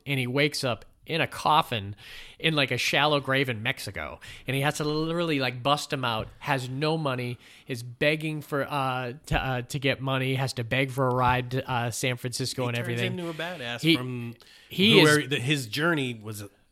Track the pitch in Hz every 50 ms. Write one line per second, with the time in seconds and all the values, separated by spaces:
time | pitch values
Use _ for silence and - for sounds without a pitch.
0 | _ 139 143 131 127 123 123 143 147 151 147 - - 127 113 - - - - _
1 | _ - 156 165 139 - - - - - 151 156 160 - 127 110 98 101 104 -
2 | - - - - - - - - - 160 160 147 139 - 135 120 - - - 147
3 | 143 151 151 143 123 131 135 135 139 127 120 104 110 123 139 - - - 95 85
4 | 76 64 - - - - - - - - 156 139 139 151 147 - 156 151 151 156
5 | 160 160 165 175 175 165 151 139 131 127 123 123 120 139 147 143 - - 156 135
6 | 127 120 113 110 101 - - - - - 143 135 127 123 131 135 151 156 160 160
7 | 156 139 127 123 123 123 117 - - - - - - - 135 117 120 123 117 -
8 | 156 147 156 156 156 160 156 151 143 - 151 139 131 - 147 143 135 131 127 127
9 | 127 120 127 151 - - 156 - 90 131 131 123 123 - - 143 131 139 131 -
10 | 131 135 135 131 131 131 131 131 135 123 - - 120 110 123 131 139 131 123 135
11 | 131 127 123 127 123 123 127 127 123 123 127 135 - - 131 120 120 120 110 -
12 | - 127 123 120 - 123 120 - 131 120 - - 127 120 117 120 120 120 120 120
13 | 120 117 120 180 170 170 160 156 160 175 180 156 123 120 120 120 - 160 165 131
14 | 127 127 127 120 117 117 117 - - - - - - - - - 190 220 226 196
15 | 165 151 151 147 131 123 143 127 120 135 156 143 127 110 101 135 156 175 170 147
16 | 135 123 120 110 104 110 110 101 104 101 - _ _ _